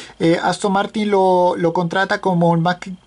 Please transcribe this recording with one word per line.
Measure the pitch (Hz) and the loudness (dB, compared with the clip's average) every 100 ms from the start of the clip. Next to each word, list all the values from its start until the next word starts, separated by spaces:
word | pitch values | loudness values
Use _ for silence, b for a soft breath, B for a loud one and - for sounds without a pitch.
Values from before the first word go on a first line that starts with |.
| B B | B B
Eh, | 165 175 | 0 0
Aston | 180 175 208 | -2 -2 -2
Martin | 196 220 220 208 | 0 -2 -2 0
lo, | 196 185 180 180 180 | 2 4 4 2 2
lo | 170 | 0
contrata | 180 170 190 190 202 | 0 -2 -2 -2 -2
como | 190 175 170 | 0 2 2
el | 165 | 2
mac-, | 175 180 190 180 | 0 -4 -8 -16